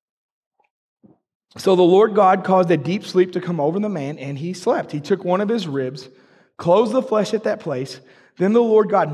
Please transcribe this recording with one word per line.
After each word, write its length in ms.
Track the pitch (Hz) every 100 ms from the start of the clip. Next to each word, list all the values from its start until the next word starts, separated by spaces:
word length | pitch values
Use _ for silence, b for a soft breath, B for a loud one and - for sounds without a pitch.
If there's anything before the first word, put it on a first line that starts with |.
| _ _ _ _ _ _ _ _ _ _ _ _ _ _ _ -
So 180 | 190 180
the 60 |
Lord 320 | 175 190 220
God 300 | 202 190 196
caused 260 | 185 185 180
a 80 | 170
deep 260 | 143 202
sleep 280 | - 185 180
to 100 | 180
come 180 | 175 170
over 180 | 143 180
the 120 | 214
man, 280 | 180 139 156
and 200 | 135 143
he 160 | 170
slept. 360 | 185 226 294 -
He 100 | 151
took 220 | - 185
one 200 | 175 180
of 80 | 208
his 180 | 233 175
ribs, 400 | 139 127 143 - b b b b -
closed 360 | 170 190 233
the 100 | 254
flesh 320 | 208 214 196
at 100 | 214
that 160 | 214 -
place. 400 | 165 131 135 - - b b b
Then 160 | 190
the 80 | 233
Lord 260 | 233 214 202
God 240 | 196 156